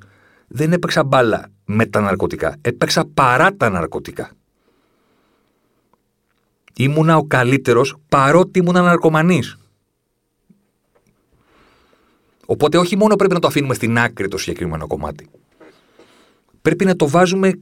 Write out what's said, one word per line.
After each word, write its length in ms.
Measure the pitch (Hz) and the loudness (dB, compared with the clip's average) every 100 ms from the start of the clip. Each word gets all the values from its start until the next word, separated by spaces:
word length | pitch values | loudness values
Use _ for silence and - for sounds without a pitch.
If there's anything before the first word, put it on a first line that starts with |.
| - _ _ _ - | -20 _ _ _ -12
"Δεν 240 | 117 156 | -4 0
έπαιξα 320 | 175 180 170 | 0 0 -2
μπάλα 460 | 139 135 117 90 - _ | 0 2 2 0 -6 _
με 220 | - 107 110 | -4 -2 0
τα 140 | 107 | 0
ναρκωτικά, 560 | 101 92 87 - 78 - | -2 -2 -4 -4 -6 -6
έπαιξα 440 | 117 117 160 175 156 | -6 -4 -2 -2 -2
παρά 420 | - 131 127 185 196 | 0 2 4 2 0
τα 140 | 120 | -2
ναρκωτικά. 600 | 92 80 76 - - - _ _ _ _ _ _ _ _ _ _ _ _ _ _ _ _ _ _ _ _ _ _ _ _ - | -2 -4 -6 -12 -12 -14 _ _ _ _ _ _ _ _ _ _ _ _ _ _ _ _ _ _ _ _ _ _ _ _ -4
Ήμουνα 400 | 131 151 160 160 | 0 2 2 2
ο 80 | |
καλύτερος 680 | - 131 123 135 127 120 135 - _ | 2 0 2 2 2 2 2 -4 _
παρότι 500 | 143 135 165 190 190 | 0 4 4 2 0
ήμουνα 220 | 175 180 | 0 2
ναρκωμανής". 760 | 175 170 160 156 170 165 - - _ _ _ _ _ _ _ _ _ _ _ _ _ _ _ _ _ _ _ _ _ _ _ _ _ _ _ _ - | 2 2 2 2 2 0 -2 -10 _ _ _ _ _ _ _ _ _ _ _ _ _ _ _ _ _ _ _ _ _ _ _ _ _ _ _ _ -8
Οπότε 280 | 107 151 165 | -6 -2 0
όχι 180 | 175 196 | 0 0
μόνο 200 | 214 202 | 2 2
πρέπει 180 | 196 | 0
να 60 | 175 | 0
το 60 | 160 | 0
αφήνουμε 280 | 143 135 | 0 -2
στην 240 | 117 113 117 | -4 -2 0
άκρη 300 | 117 - 98 | -2 -4 -8
το 100 | 92 | -6
συγκεκριμένο 480 | - 85 87 80 76 | -8 -8 -6 -8 -8
κομμάτι. 420 | 69 73 73 - _ _ _ - _ _ _ _ _ _ _ _ _ | -8 -8 -12 -18 _ _ _ -20 _ _ _ _ _ _ _ _ _
Πρέπει 220 | 156 - | -2 0
να 120 | 190 180 | 0 2
το 120 | 147 | 2
βάζουμε 520 | 170 180 190 190 180 | 2 2 2 0 -2